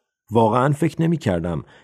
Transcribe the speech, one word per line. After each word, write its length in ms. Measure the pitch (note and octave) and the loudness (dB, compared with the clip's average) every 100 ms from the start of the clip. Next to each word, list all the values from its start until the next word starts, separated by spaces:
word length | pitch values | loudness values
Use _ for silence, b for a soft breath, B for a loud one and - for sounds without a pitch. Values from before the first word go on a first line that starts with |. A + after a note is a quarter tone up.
| _ _ - | _ _ -2
واقعاً 400 | A2 A2+ A#2 C3+ | 2 2 2 0
فکر 300 | C#3+ E3 - | 0 -2 -2
نمی‌کردم 640 | E3 E3 - F2 E2+ D#2+ - B | -2 -2 -2 -2 -2 -6 -10 B